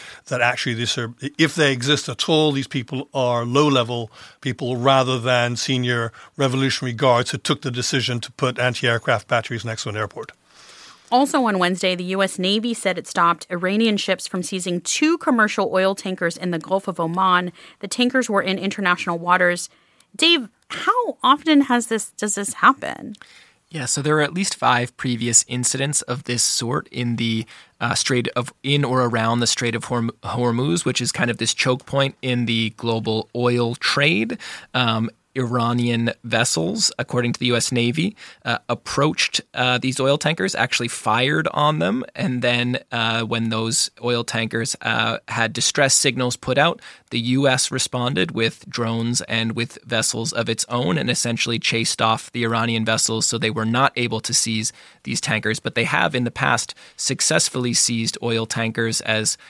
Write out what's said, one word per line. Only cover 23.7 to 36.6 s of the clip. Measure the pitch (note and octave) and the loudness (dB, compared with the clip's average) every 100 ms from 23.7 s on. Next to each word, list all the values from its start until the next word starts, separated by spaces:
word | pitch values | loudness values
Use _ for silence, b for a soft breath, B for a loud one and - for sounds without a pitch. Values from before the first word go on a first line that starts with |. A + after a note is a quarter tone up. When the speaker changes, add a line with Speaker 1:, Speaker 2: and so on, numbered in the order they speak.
Speaker 3:
Yeah, | D#3+ B2 | -8 -4
so | - | -2
there | C#3 D3+ | 2 2
are | |
at | D3 E3+ | 2 0
least | F#3+ - | -4 0
five | A#2+ B2 A#2+ - | 2 2 0 -4
previous | C3 A#2+ A#2+ A2+ - | -4 -2 2 2 2
incidents | B2 A#2+ C3 C#3 D3 | 0 -2 -2 -2 -2
of | - B2 - | -4 -6 -4
this | A#2+ | 0
sort | - - A#2 C#3 - | 0 0 -2 -2 -4
in | - A#2+ A#2 | -4 -2 0
the, | A#2 A2+ A#2 B B B | 0 -2 -4 B B B
uh, | A#2+ A#2+ | -2 0
Strait | - B2 A#2 - | 0 0 0 -2
of, | - - | -6 -6
in | C3 C#3+ C#3 | 0 0 2
or | C3 | 2
around | A#2+ A2+ A2+ A#2+ | 2 2 2 2
the | A#2+ | 0
Strait | - A#2+ | 0 -2
of | A2+ - | -4 -4
Horm-, | B2 A#2 - | -2 -2 -4
Hormuz, | G2+ A#2+ B2 A#2 C#3 E3+ C#3+ | -6 -2 0 2 0 0 0
which | B2 | -2
is | A#2 | -2
kind | - G#3 | 0 -2
of | - | 0
this | A2+ - | -2 0
choke | - B2+ - | 0 0 -2
point | C#3 C3+ - | -2 -2 -2
in | C3 B2 A#2 | -2 0 0
the | A2+ A2 - | 0 0 -2
global | A#2 A2+ A2+ A2 - A#2+ | -2 -2 0 -2 -4 -2
oil | A#2+ A#2+ A#2+ | 2 2 0
trade. | A#2+ - - D3 F#3 A3+ A#3+ B B B B2+ | -2 -2 2 4 2 0 -4 B B B 0
Um, | B2 A2+ A2+ - _ C3 | 2 2 0 -4 _ -4
Iranian | B2 A#2+ A#2 A#2+ A#2+ A#2 A#2 - | -2 0 2 2 2 0 0 -2
vessels, | A#2+ A2 B2 - | -2 0 2 0